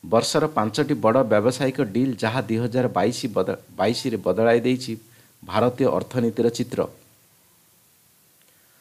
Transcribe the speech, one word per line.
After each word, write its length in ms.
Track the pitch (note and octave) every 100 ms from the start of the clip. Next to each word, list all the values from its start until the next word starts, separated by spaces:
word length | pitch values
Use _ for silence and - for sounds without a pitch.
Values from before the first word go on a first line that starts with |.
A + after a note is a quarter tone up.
| E2+
ବର୍ଷର 400 | A2+ A2 D#3 D3+
ପାଞ୍ଚଟି 480 | - G#2+ B2+ C#3+
ବଡ଼ 240 | B2+ A2 B2+
ବ୍ୟବସାୟିକ 580 | A#2 G#2+ A2 B2+ C3+ C3
ଡିଲ୍, 360 | A#2+ G2+ C3+ A2
ଯାହା 240 | A2 B2+
ଦୁଇ 180 | B2+ A2+
ହଜାର 280 | A#2+ B2+ A#2+
ବାଇଶ 380 | F#2 B2 B2 A#2
ବଦ-, 300 | G2+ F#2+ F#2 - -
ବାଇଶରେ 400 | G2+ A#2+ C3 A2
ବଦଳାଇ 440 | F2+ F#2 A2+ A#2
ଦେଇଛି 320 | B2 B2+ B2+ A2 - - _ _
ଭାରତୀୟ 420 | - G#2+ A#2+ B2 C3
ଅର୍ଥନୀତିର 640 | E2+ - B2+ A#2 A2 A#2
ଚିତ୍ର। 380 | A#2 A#2+ G2 - - _ _ _ _ _ _ _ _ _ _ _ _ _ _ _ _ _ _